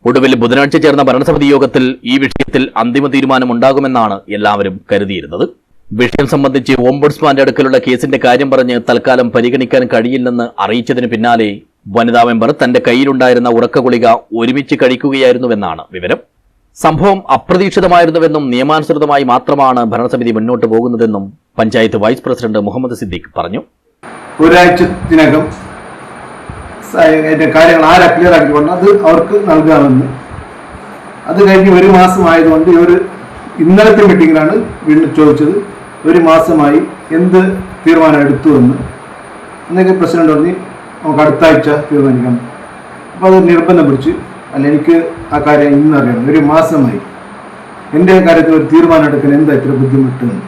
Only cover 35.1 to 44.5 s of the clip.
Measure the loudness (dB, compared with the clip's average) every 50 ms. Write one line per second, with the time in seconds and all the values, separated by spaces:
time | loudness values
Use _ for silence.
35.1 | 0 2 2 2 4 2 0 0 -2 -2 -6 -8 -16 -20 -20 -20 -20 -6 -2 0
36.1 | 0 2 2 2 2 2 2 2 0 0 2 2 2 0 -2 -2 -12 -18 -12 -6
37.1 | -2 -2 0 2 2 2 2 0 -4 -6 -10 -14 -16 -4 0 2 2 4 4 2
38.1 | 2 2 2 0 -2 0 0 2 2 4 2 2 0 -2 -8 -12 -14 -18 -20 -20
39.1 | -20 -20 -20 -20 -20 -20 -20 -20 -20 -20 -14 -6 -2 0 0 0 2 0 0 -2
40.1 | 0 0 2 2 2 2 0 -2 -4 -6 -12 -16 -20 -20 -20 -20 -20 -10 -6 -4
41.1 | 0 0 2 0 0 2 2 2 2 2 0 0 -2 -2 -4 -2 -2 0 2 2
42.1 | 0 0 0 -2 -4 -4 -6 -10 -18 -20 -20 -20 -20 -20 -20 -20 -20 -20 -20 -20
43.1 | -12 -2 2 4 4 4 4 4 2 2 2 2 2 2 2 2 0 0 -2 -4
44.1 | -4 -6 -10 -16 -18 -20 -20 -12